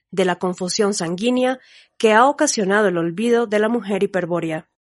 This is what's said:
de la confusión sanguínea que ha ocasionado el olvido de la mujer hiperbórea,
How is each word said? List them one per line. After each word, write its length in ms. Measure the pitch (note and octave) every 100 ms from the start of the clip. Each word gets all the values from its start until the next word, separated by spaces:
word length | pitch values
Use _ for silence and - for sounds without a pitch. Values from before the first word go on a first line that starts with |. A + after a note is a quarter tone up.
| _
de 120 | F3+ F#3
la 120 | F3
confusión 540 | F#3 F3+ F3+ - G3+
sanguínea 680 | G#3 E3+ F3 A#3 B3 B3+ C4 _ - _ -
que 160 | A3
ha 140 | G#3+ C4
ocasionado 640 | C#4+ D4+ - F#3+ G3+ G#3
el 100 | F3
olvido 480 | E3+ E3+ A#3 A#3 A#3
de 120 | G#3
la 120 | A3
mujer 320 | A#3+ G3 G3
hiperbórea, 680 | G3 G3 E3 E3+ E3 D#3+ - _ _